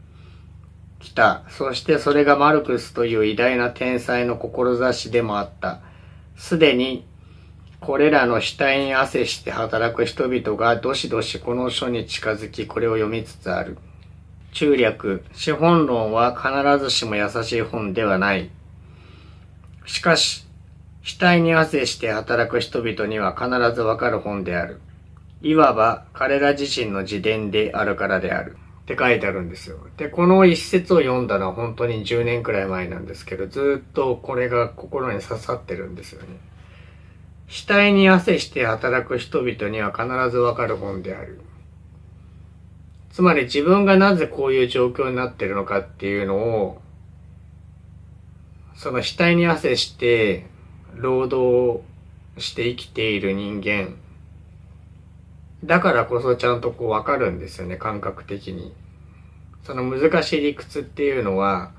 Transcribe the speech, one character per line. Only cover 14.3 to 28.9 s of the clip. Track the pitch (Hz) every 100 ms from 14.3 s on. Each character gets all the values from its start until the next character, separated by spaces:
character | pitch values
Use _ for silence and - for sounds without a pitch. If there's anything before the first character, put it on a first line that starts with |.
| - -
中 | - 151 131
略、 | 110 107 107 95 -
資 | - -
本 | 147 165 170 143
論 | 120 110
は | 113 120 -
必 | 135 135 143 143
ず | 135
し | - 113
も | 104
優 | 104
し | 117 117 117
い |
本 | 110 117 104
で | 95
は | 107 92
な | 101 95
い。 | 87 - - - - - - - - - - - - - -
し | -
か | 175 156
し、 | - - - - - - - - - -
額 | 180 175
に | 165
汗 | 160 156 143 120
し | -
て | 113
働 | 107 110 120 117
く | 123
人 | 113 123
々 | 113 104 104
に | 110
は | 95 -
必 | 123 127 120 120
ず |
わ | 110 117
か | 123
る | 107
本 | 104 101
で | 90 87
あ | 87
る。 | - - - - - - -
い | 151
わ | 156 143
ば | 110 113 113 -
彼 | - 131 139
ら | 143
自 | 143
身 | 139 131 110
の | 98
自 | 95 104
伝 | 107 110 104
で | 107 107 107
あ | 104
る | 98
か | 98
ら | 95
で | 90
あ | -
る。 | - - - -
っ |
て | -